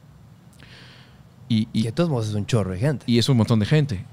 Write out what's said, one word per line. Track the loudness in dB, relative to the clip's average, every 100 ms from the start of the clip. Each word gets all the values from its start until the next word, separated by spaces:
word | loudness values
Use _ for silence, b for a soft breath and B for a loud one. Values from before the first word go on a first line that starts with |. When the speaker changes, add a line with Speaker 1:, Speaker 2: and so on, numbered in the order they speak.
| -20 -20 -20 -20 -20 -20 B B B B B B -20 -20 -2
Speaker 1:
y, | -2 0
y | -2
Speaker 2:
Y |
de | -2
todos | -2 -2
modos | -2 -2
es |
un | -4 -2
chorro | 0 0
de | -2
gente. | -2 -2 0
Speaker 1:
y | 2
es | 4
un | 2
montón | 2 2
de | 2
gente. | 0 0 -4 -8